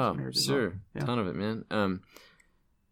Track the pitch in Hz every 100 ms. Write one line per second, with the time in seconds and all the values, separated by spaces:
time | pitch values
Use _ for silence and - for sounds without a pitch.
0 | 117 - - 127 - 139 98 98 - -
1 | 135 120 90 71 107 113 - 107 98 92
2 | - - - _ _ _ _ _ _